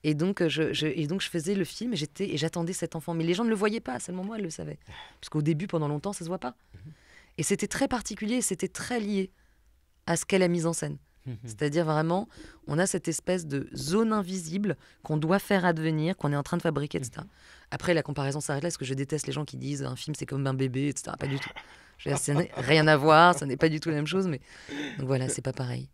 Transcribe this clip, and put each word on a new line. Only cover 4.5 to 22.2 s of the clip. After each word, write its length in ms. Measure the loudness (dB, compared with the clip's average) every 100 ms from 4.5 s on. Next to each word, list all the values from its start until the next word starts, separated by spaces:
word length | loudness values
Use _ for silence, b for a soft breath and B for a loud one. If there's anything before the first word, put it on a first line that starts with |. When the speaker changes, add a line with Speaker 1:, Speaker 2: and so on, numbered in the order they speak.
| -6 -10 -10 B B B B
Speaker 1:
Parce 80 | -4
qu'au 120 | 0
début, 260 | 2 0 0
pendant 200 | -2 0
longtemps, 240 | -2 -4
ça 140 | -6 -6
se 40 |
voit 100 | -6
pas. 160 | -6 -10 B
Speaker 2:
Mhm. 180 | -20 -20 B B B B -6
Speaker 1:
Et 60 |
c'était 240 | 0 0 -2
très 200 | -2 0
particulier, 540 | 0 -4 -6 -2 0
c'était 260 | 0 -2 -4
très 320 | -6 -4 -2
lié 320 | 0 0 0 _ _ _ _ _ _ _ -2
à 120 | -2
ce 80 | 2
qu'est 120 | 4
la 120 | 4
mise 160 | 4 0
en 80 |
scène. 240 | 0 -4 -6 _ _ -12
Speaker 2:
Mhm. 120 | -10 -12
Speaker 1:
C'est-à-dire 400 | -2 0 2 2
vraiment, 420 | 2 4 2 -2 B B B -2
on 100 | 2
a 80 | 2
cette 220 | 0 -2
espèce 400 | -4 -2 -2 0
de 220 | -4 -4 -6
zone 360 | 0 2 4
invisible 640 | 2 -2 -6 -4 -2 -2 -4 b b
qu'on 140 | -2 0
doit 220 | 2 2
faire 240 | 4 4
advenir, 540 | 4 2 2 2 0 0
qu'on 160 | 0
est 20 | 0
en 80 |
train 140 | 0 0
de 40 |
fabriquer, 380 | 0 0 -2 -4
et 40 | -6
cetera. 180 | -10
Speaker 2:
Mhm. 60 | -16 B B B B
Speaker 1:
Après, 220 | -4 2
la 100 | 2
comparaison 380 | 2 -2 -2 -2
s'arrête 220 | -2 -2
là, 40 | -2
parce 100 | -4
que 80 | -4
je 80 |
déteste 320 | -4 -2 -2 -2
les 60 |
gens 120 | -4 -6
qui 100 | -8
disent 260 | -6 -4
un 120 | -6 -6
film, 180 | -8 -8
c'est 100 | -4
comme 200 | -2 -2
un 80 |
bébé, 340 | 0 0 0 -2
et 40 | -4
cetera. 200 | -8 -6
Pas 100 | -4
du 120 | -4
tout. 100 | -6 -12 B B B B
Je 120 | -4
veux 60 |
dire, 60 | -2